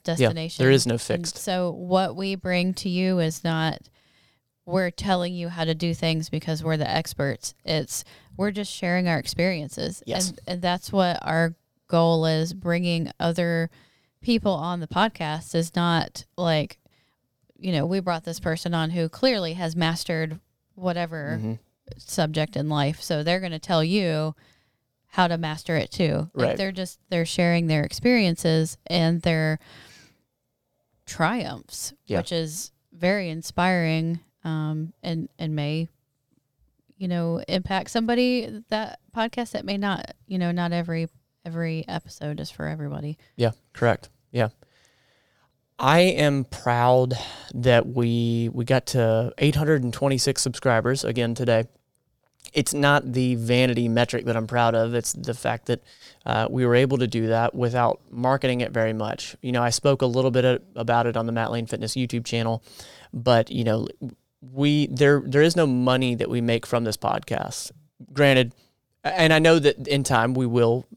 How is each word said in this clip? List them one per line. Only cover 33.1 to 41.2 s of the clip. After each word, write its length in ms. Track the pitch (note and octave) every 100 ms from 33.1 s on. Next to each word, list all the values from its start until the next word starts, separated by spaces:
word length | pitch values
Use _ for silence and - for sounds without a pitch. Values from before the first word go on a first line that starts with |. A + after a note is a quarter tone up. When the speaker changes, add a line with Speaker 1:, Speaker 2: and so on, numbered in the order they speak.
| G3+ F3
Speaker 1:
inspiring, 920 | D#3+ - - F#3 F3+ D#3+ D#3+ E3 E3+ - _
um, 480 | D#3+ D#3 D#3 D#3 D#3+ -
and, 260 | F3+ E3 - -
and 160 | E3
may, 340 | D3+ D3 D#3 E3 _ _ _ _ _ _ _ _ _ _ _
you 120 | F#3
know, 340 | F3 E3+ E3 -
impact 420 | F#3+ - F#3+ -
somebody, 720 | A#3 A3+ A#3+ B3 B3 A3+ G#3+ -
that 320 | G#3+ G#3+ - _
podcast 380 | A#3 A3+ - A#3
that 120 | -
may 120 | - G3+
not, 380 | G3+ F#3 - - -
you 120 | F#3
know, 120 | F3
not 200 | F3 F3
every, 360 | E3+ E3+ E3 E3 -